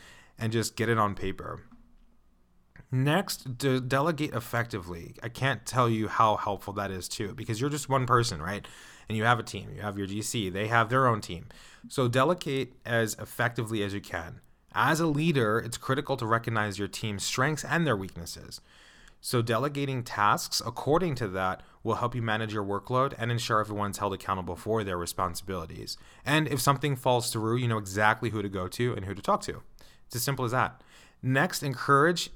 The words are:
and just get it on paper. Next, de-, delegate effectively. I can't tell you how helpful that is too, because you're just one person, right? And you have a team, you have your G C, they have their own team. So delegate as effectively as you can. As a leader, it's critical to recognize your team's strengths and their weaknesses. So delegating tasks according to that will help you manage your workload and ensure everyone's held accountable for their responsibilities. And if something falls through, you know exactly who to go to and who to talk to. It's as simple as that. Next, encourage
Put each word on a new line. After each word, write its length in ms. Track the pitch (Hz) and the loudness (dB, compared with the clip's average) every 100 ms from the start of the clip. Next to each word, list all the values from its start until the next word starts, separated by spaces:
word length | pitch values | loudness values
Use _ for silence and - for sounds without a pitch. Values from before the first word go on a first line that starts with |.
| - - - - | -18 -20 -18 -4
and 120 | 110 | 0
just 240 | 113 107 - | 0 0 0
get 120 | 110 | 2
it 120 | 113 | 4
on 160 | 101 92 | 2 0
paper. 480 | 95 92 80 82 - - - - - _ _ _ _ _ _ - - | -4 -6 -8 -12 -16 -20 -20 -20 -20 _ _ _ _ _ _ -20 -4
Next, 640 | 127 139 175 - - 135 123 | 0 2 2 0 -6 -8 -2
de-, 240 | 139 131 | 0 0
delegate 540 | 127 135 160 143 151 120 | 0 0 0 0 -2 -4
effectively. 800 | - 117 117 104 85 85 82 - | -4 -2 -2 -4 -6 -10 -10 -10
I 60 | 117 | -10
can't 360 | - 135 113 - | -2 -2 -2 -2
tell 240 | 131 117 | 2 4
you 180 | 110 104 | 4 0
how 280 | - 110 101 | 4 4 4
helpful 380 | 107 98 - | 0 -4 -6
that 180 | 101 98 | -6 -4
is 180 | 92 - | -6 -8
too, 240 | - 98 | -6 -6
because 260 | 110 110 110 | -6 -4 -2
you're 120 | 143 | -2
just 180 | 147 - | -2 0
one 160 | 135 127 | 0 4
person, 340 | 123 117 78 | 4 4 -2
right? 240 | 82 101 - - - - - | -4 -6 -8 -18 -20 -16 -6
And 80 | 110 | 0
you 60 | |
have 160 | 113 117 | 4 2
a 40 | |
team, 280 | - 101 104 95 | 0 -8 -10 -8
you 60 | |
have 160 | 101 98 | -6 -4
your 80 | 95 | -4
G 160 | 104 | -4
C, 280 | 104 120 95 | -4 -2 -2
they 160 | 95 107 | -2 2
have 220 | 117 110 | 4 4
their 180 | 131 127 | 4 4
own 140 | 107 | 2
team. 260 | - 85 - - - - - | -2 -10 -12 -20 -20 -20 -8
So 200 | - 123 | 0 2
delegate 680 | 131 147 175 156 135 120 - 113 | 4 4 2 0 -2 -4 -8 -2
as 300 | 117 110 - | 2 2 -2
effectively 640 | 107 - 117 120 110 113 | -8 -2 -2 0 -2 0
as 140 | 101 98 | 0 -2
you 60 | |
can. 400 | - 87 85 - - _ _ - | -6 -8 -8 -12 -20 _ _ 2
As 240 | 127 156 | 4 4
a 80 | 165 | 2
leader, 500 | 147 165 139 107 113 | 2 4 4 4 2
it's 180 | 117 - | 0 -6
critical 400 | - 135 147 135 | -2 -2 0 -2
to 80 | 110 | 2
recognize 500 | 117 117 113 104 98 | 0 2 0 0 -2
your 100 | 101 | -4
team's 360 | - 110 98 | -4 -4 -4
strengths 420 | - - 139 147 - | -2 2 2 0 0
and 220 | 160 156 | 0 2
their 100 | 104 | 2
weaknesses. 640 | 95 85 82 - 64 - - - - - - - | -2 -10 -12 -12 -14 -16 -18 -20 -20 -20 -20 -14
So 200 | - 123 | -2 0
delegating 640 | 117 113 147 139 139 131 | 2 2 0 -2 -2 -4
tasks 580 | 117 - 104 135 - - | -4 2 4 4 0 -4
according 520 | 117 - 131 165 180 127 | -4 -4 2 2 2 -2
to 120 | 104 | -2
that 340 | 95 92 90 - - | 0 -2 -2 -10 -8
will 120 | 110 107 | -4 -2
help 180 | 120 | -2
you 80 | 123 | -2
manage 320 | 113 107 110 | -2 -2 -2
your 100 | 107 | -4
workload 520 | 98 101 - 127 135 - | -2 -4 0 0 0 -2
and 140 | 117 | -2
ensure 280 | 117 - 110 | -2 2 2
everyone's 380 | 104 104 101 98 | 2 -2 -2 -2
held 160 | 101 | -4
accountable 420 | 95 - 95 87 87 | -4 -2 -2 -2 -6
for 280 | 107 110 | -2 0
their 160 | 98 87 | 0 -2
responsibilities. 960 | 87 - 90 90 - 90 82 85 101 - - - | -2 -2 -2 -2 -6 -6 -6 -10 -10 -12 -14 -8
And 240 | - 151 151 | 2 2 2
if 140 | 135 | 2
something 340 | 143 135 147 131 | 2 2 2 0
falls 360 | 131 123 117 | 2 2 2
through, 240 | 113 110 123 | -2 0 2
you 120 | 120 | 2
know 120 | 110 | 0
exactly 500 | 98 101 107 110 113 | -2 4 6 6 0
who 140 | 107 | -2
to 60 | 98 | -2
go 180 | 95 90 | -4 -4
to 260 | - 120 | -2 -2
and 120 | 104 95 | -2 -6
who 100 | 95 | -4
to 60 | |
talk 200 | - 208 | -2 -2
to. 220 | - 131 - - - - - | -2 -10 -12 -20 -20 -20 -10
It's 100 | 117 | -4
as 80 | |
simple 220 | 139 131 120 | -2 -2 0
as 60 | |
that. 300 | 127 98 - - - - - | 0 0 -4 -20 -20 -20 -6
Next, 420 | 123 135 180 - | 2 4 2 0
encourage 640 | 147 131 - 139 165 175 - | -4 -2 4 6 6 4 -4